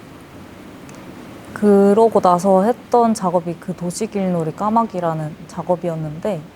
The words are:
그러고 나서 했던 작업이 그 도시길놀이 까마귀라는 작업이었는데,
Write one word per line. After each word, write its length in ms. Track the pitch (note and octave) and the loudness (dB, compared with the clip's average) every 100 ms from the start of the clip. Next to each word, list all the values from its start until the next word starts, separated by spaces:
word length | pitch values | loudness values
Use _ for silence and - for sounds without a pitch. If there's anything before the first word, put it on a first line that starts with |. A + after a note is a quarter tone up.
| - - - - - - - - - - - - - - - | -20 -20 -20 -20 -20 -20 -20 -20 -20 -20 -20 -20 -20 -20 -16
그러고 680 | - G#3 G3 G3+ G3+ A3+ G#3 | -2 4 4 4 4 4 4
나서 440 | F#3 F3 G3 F#3+ | 4 4 4 2
했던 500 | G#3 B3 - A#3+ A#3 | 2 -2 0 2 2
작업이 420 | G#3+ F#3 F3+ E3+ E3 | 0 -2 -2 -4 -10
그 160 | - E3 | -10 -8
도시길놀이 800 | F3 F3 A3 G3+ F#3+ F3 D#3 - | -8 -6 -6 -4 -2 -2 -4 -4
까마귀라는 800 | G#3 A3+ A3+ F3+ E3+ D#3+ D3+ - - | -2 0 -2 -4 -4 -4 -8 -12 -16
작업이었는데, 960 | - D#3+ F3 F3 D#3+ D#3 D#3 G#3 E3+ D3+ | -8 -4 -4 -4 -6 -8 -8 -8 -8 -10